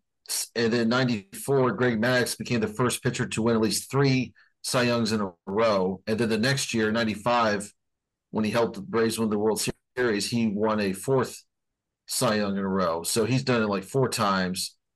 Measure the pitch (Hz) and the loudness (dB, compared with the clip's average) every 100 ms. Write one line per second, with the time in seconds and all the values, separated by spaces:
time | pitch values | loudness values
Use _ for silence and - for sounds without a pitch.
0 | _ _ - - - 113 113 120 113 123 | _ _ -10 -8 -6 -2 0 2 2 2
1 | 131 110 - - - 139 127 98 123 113 | 2 -2 -6 -8 0 2 2 2 0 2
2 | 120 127 117 - 107 120 104 - 123 - | 2 2 0 -4 -4 -2 -2 0 -2 -2
3 | - - 107 113 113 113 110 98 - 135 | -4 -4 -4 -2 2 2 2 -2 -2 0
4 | 139 131 107 - _ _ - 131 120 117 | 2 2 -2 -10 _ _ -4 0 2 2
5 | 107 110 98 - - 98 113 98 92 92 | 0 0 -2 -8 -6 0 2 2 0 -2
6 | - 110 113 110 123 135 - 117 107 113 | -4 -2 0 0 0 0 -2 0 0 0
7 | 110 101 120 120 110 104 - - _ _ | -2 -2 0 2 2 0 -4 -16 _ _
8 | _ _ _ 107 107 120 113 101 90 110 | _ _ _ -4 0 0 0 -2 -4 0
9 | 113 110 110 104 107 101 - - _ - | 0 0 -2 0 0 0 -2 -6 _ -2
10 | 123 101 98 120 113 101 107 107 101 95 | 0 0 0 0 0 0 0 0 0 -2
11 | - 135 117 - - _ _ _ _ _ | 0 0 0 -6 -20 _ _ _ _ _
12 | - - 123 107 101 98 98 95 87 82 | -8 -2 0 2 0 -2 0 0 0 0
13 | 85 117 110 127 131 120 107 98 95 135 | -2 0 2 2 2 2 2 -2 -2 0
14 | 123 - 104 95 92 92 - - _ | 0 2 0 2 0 -4 -8 -12 _